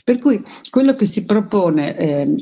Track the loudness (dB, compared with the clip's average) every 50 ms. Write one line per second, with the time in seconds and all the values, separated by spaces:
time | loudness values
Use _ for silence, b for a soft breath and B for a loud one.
0 | B -2 -2 0 2 0 0 0 -2 B B B B -2 0 2 2 2 2 2
1 | 0 -2 -2 -2 -2 0 0 0 0 0 0 0 2 2 2 0 0 -2 -4 -2
2 | -2 -2 0 0 0 0 -2 -2